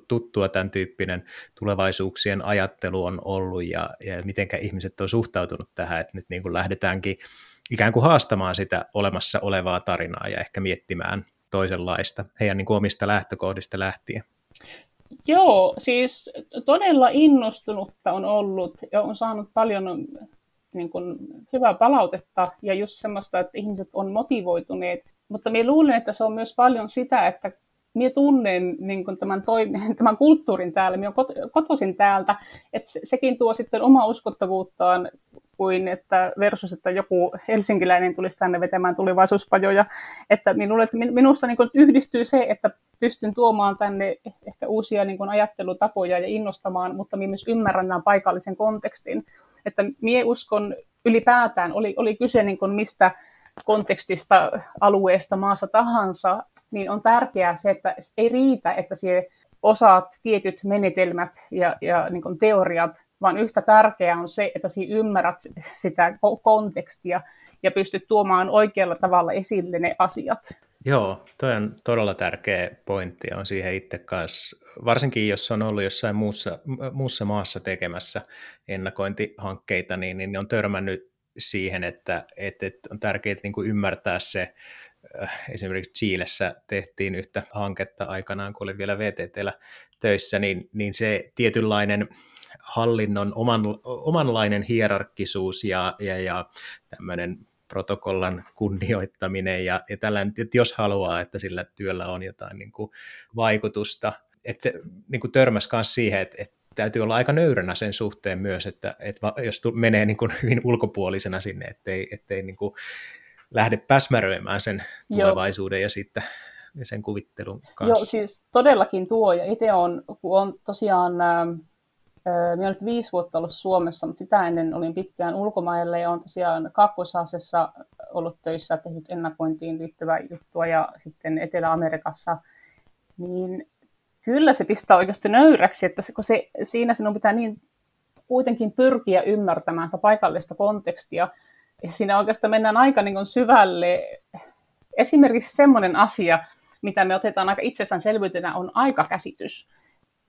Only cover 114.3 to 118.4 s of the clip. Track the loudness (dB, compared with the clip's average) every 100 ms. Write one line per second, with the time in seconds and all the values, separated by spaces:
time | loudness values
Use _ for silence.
114.3 | -2 -4 -4 -4 -6 -10 -16 -6 2 2
115.3 | 2 0 -4 -4 -2 -2 -4 -10 -10 -10
116.3 | -14 -20 -20 -20 -14 -12 -10 -8 -8 -10
117.3 | -14 -14 -14 -18 -2 2 2 2 -4 -6
118.3 | -10